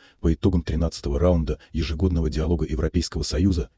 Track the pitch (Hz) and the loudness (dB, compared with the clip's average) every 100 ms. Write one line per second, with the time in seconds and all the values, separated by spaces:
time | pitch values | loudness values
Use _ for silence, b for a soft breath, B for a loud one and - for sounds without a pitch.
0 | b b 85 78 104 87 - 76 82 - | b b 0 2 2 2 0 -2 -2 -4
1 | 76 71 90 85 76 76 B 78 76 78 | -4 2 4 2 0 -6 B -4 -4 0
2 | 92 85 78 78 80 82 76 76 78 87 | 0 2 0 -2 0 0 -2 -2 -2 -2
3 | - 73 - 85 98 82 - | -2 -4 -4 0 2 2 -4